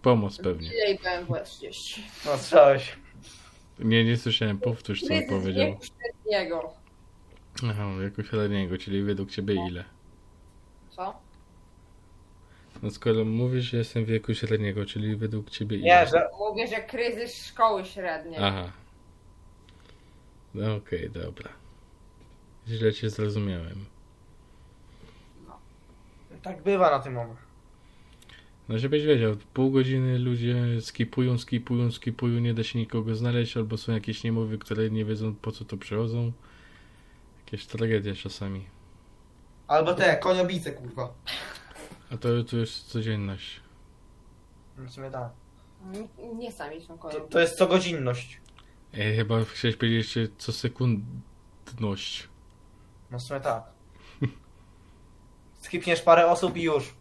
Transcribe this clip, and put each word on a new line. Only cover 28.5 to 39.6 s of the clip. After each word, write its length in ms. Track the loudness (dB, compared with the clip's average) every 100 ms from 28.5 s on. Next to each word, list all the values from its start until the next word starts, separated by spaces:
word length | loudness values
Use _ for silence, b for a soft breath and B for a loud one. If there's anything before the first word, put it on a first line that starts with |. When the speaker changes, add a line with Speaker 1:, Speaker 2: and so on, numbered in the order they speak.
| b -4
Speaker 1:
No 100 | -2
żebyś 260 | 2 2
wiedział, 320 | 6 6 6 0 -4
pół 160 | 2 4
godziny 480 | 4 4 2 2 2
ludzie 360 | 2 0 2 2 2 0
skipują, 580 | -4 -4 -2 2 2 2
skipują, 540 | 0 -4 0 0 2
skipują, 480 | 0 -6 -2 0 2
nie 140 | 2
da 100 | 0
się 140 | 0 -2
nikogo 360 | -2 -2 -2
znaleźć, 420 | 0 0 0 0 -2
albo 200 | -2 -4
są 160 | -2
jakieś 320 | -2 -2 -4
niemowy, 340 | 0 0 0 -4
które 320 | -4 0 0
nie 140 | 0
wiedzą, 300 | 0 -2 -2
po 180 | -4 -8
co 120 | -8
to 120 | -10 -10
przychodzą. 560 | -4 -2 0 0 -2 -4 b b b b b b b b b -20
Jakieś 220 | -12 -12 -8
tragedie 480 | -2 2 2 0
czasami. 520 | -6 -10 -8 -8 -8 -12 -20 -20 -20 -20 -20 -20 -20 -20 -20